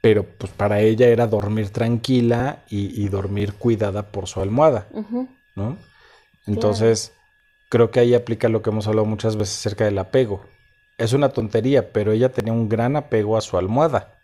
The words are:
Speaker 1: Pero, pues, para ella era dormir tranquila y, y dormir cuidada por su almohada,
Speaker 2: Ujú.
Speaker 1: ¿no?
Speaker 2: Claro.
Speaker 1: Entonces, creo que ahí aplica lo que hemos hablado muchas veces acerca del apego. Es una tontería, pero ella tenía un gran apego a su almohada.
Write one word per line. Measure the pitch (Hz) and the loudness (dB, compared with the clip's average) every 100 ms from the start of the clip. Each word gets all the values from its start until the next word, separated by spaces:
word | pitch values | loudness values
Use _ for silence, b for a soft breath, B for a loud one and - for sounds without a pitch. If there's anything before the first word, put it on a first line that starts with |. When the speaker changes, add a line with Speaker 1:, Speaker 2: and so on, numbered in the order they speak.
Speaker 1:
Pero, | 117 104 | 4 4
pues, | 98 - - | 0 -10 -14
para | - 104 104 | -4 0 4
ella | 110 110 120 | 2 6 4
era | 113 117 | 6 2
dormir | 107 101 107 104 | 0 -2 -4 -4
tranquila | 110 117 120 120 127 117 120 131 - _ | -4 -2 -2 0 2 2 0 -2 -8 _
y, | 101 101 - | -6 -6 -4
y | 101 | -4
dormir | 95 98 101 104 | -4 -4 -4 -4
cuidada | - 120 110 104 98 104 | -2 -2 0 -2 -4 -8
por | 101 92 | -10 -8
su | - | -6
almohada, | 98 117 156 117 - | -4 2 2 2 -6
Speaker 2:
Ujú. | - 214 240 254 _ _ - | -12 -8 -8 -8 _ _ -8
Speaker 1:
¿no? | 120 175 | -8 -8
Speaker 2:
Claro. | - _ _ _ _ _ - 104 | -16 _ _ _ _ _ -6 -2
Speaker 1:
Entonces, | 107 101 113 147 - _ _ _ _ _ _ | 0 2 2 2 -4 _ _ _ _ _ _
creo | 120 113 | 2 2
que | 127 | 4
ahí | 120 | 4
aplica | 120 120 113 117 | 4 0 -2 0
lo | 113 | 0
que | 107 | -2
hemos | 107 104 | -2 -2
hablado | 107 | 0
muchas | 107 107 113 107 | 0 -2 -2 -2
veces | 101 - | -4 -4
acerca | 104 98 | -6 -2
del | 107 101 | -2 -2
apego. | 95 131 120 95 - _ _ _ _ _ | 0 0 0 -4 -12 _ _ _ _ _
Es | 117 | -2
una | 131 139 | 2 0
tontería, | 131 110 113 120 139 - | -2 -2 0 2 0 0
pero | 107 104 | -2 0
ella | 110 123 | 2 2
tenía | - 110 | 0 -2
un | 117 113 | -2 0
gran | 110 120 147 | 0 0 -2
apego | 139 113 104 110 | -2 -2 0 -2
a | |
su | - 90 | 0 -2
almohada. | 92 117 160 120 - _ | 0 2 2 0 -4 _